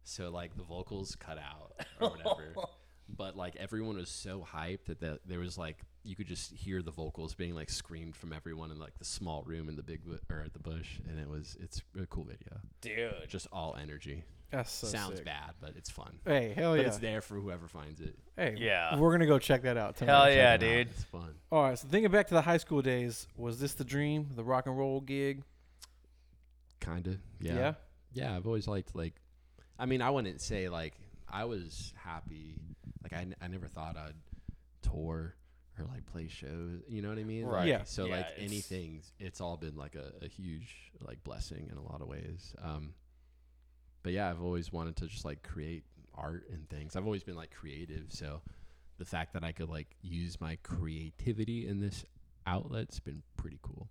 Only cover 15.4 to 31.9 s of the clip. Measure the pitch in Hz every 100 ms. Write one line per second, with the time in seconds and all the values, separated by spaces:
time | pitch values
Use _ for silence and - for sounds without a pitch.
15.4 | 76 82 73 76 - - - - 180 143
16.4 | 113 101 165 156 127 104 113 107 - 101
17.4 | 101 87 82 82 76 78 78 - - -
18.4 | 160 107 113 92 82 147 165 170 165 190
19.4 | - 131 127 117 104 - 123 143 139 135
20.4 | 127 113 113 120 120 - - 87 85 76
21.4 | - 160 139 123 135 190 214 208 - 170
22.4 | 160 170 - 147 131 123 123 113 - -
23.4 | 120 117 139 - 127 139 147 151 147 123
24.4 | 113 127 131 131 135 135 135 139 139 139
25.4 | - - - - - - - - - -
26.4 | - - - - - 85 87 95 - -
27.4 | 82 85 139 156 - - - 123 131 90
28.4 | 104 113 107 101 - - 82 - - -
29.4 | - - - - 127 131 123 139 104 -
30.4 | - 104 92 85 80 - - - - 95
31.4 | 117 107 82 - -